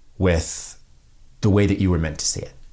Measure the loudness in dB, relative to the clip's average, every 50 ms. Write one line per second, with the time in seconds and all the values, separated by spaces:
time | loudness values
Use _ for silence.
0 | -20 -16 -6 -2 0 2 2 2 -2 -4 -8 -10 -12 -14 -18 -20 -20 -20 -20 -20
1 | _ -20 -20 -20 -20 -20 -10 -2 0 2 4 4 4 2 2 2 2 2 2 2
2 | 0 -2 -4 -6 -6 -6 -6 -6 -8 -12 -14 -20 -20 -20